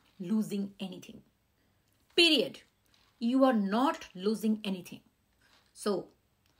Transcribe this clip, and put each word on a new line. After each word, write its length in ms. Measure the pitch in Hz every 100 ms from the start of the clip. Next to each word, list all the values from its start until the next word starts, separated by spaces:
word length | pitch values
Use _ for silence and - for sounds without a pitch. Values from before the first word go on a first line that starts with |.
| _ -
losing 500 | 175 220 208 202 196 -
anything. 440 | 190 175 - - - _ _ _ _ _ _ _ _
Period. 460 | - 339 285 175 - - _ _ _ _ -
You 240 | 233 262
are 100 | 262
not 540 | 226 190 220 277 320 -
losing 460 | 180 196 214 220 214
anything. 380 | 202 185 170 - _ _ _ _ _ _ _
So 320 | - 214 180 - _ _ _ _ _